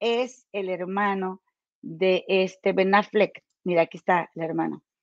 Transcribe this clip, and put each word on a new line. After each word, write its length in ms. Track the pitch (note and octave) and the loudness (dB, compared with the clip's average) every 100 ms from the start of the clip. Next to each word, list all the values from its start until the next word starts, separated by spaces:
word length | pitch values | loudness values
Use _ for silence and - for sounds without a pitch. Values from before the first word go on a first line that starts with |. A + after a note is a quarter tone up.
es 460 | A3+ A#3 B3 - _ | -2 0 -2 -8 _
el 160 | G#3 F#3 | -8 -6
hermano 760 | F3 F3+ G3 G#3 G3 F#3 F#3 _ _ _ _ | -6 -4 -2 0 0 -4 -8 _ _ _ _
de 420 | - D#3+ F#3+ F#3 - | -14 -2 2 2 2
este 440 | F#3+ F#3+ - G3 | 0 0 -2 -2
Ben 220 | F#3 F#3+ | 2 2
Affleck. 500 | G3+ G#3 G#3 F#3+ - _ _ | 2 2 2 0 0 _ _
Mira, 180 | F#3 F3 | -2 2
aquí 160 | E3 F3+ | 0 -2
está 320 | - F3 D#3+ | 0 0 0
el 80 | - | -8
hermano, 400 | E3 E3 D#3+ D3 _ _ | -6 -4 -4 -6 _ _